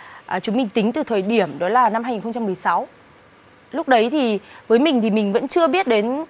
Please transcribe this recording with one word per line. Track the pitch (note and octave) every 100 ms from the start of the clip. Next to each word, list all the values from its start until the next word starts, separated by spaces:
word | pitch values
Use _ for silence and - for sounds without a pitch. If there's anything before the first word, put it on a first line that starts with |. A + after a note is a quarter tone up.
| - - -
à, | F#3
chúng | F#3 A3
mình | A#3
tính | A#3+ G#3+
từ | B3
thời | C#4+ G#3+
điểm | F#3+ A#3 F3 C#3+
đó | F3
là | A#3 A#3+
năm | A3+
hai | A#3+
nghìn | A3+
không | G#3
trăm | A#3 A3
mười | F#3
sáu. | G3 F3 B3+ - - - - - - - -
Lúc | C4 D#4
đấy | B3 A3+
thì | D4+ B3 G3+ - - -
với | A3+
mình | D4+ C4
thì | A3
mình | G#3 G3+
vẫn | G3 C#4
chưa | F4+ E4
biết | E4+ F#4+
đến | A3 G#3+ C4+ D#4+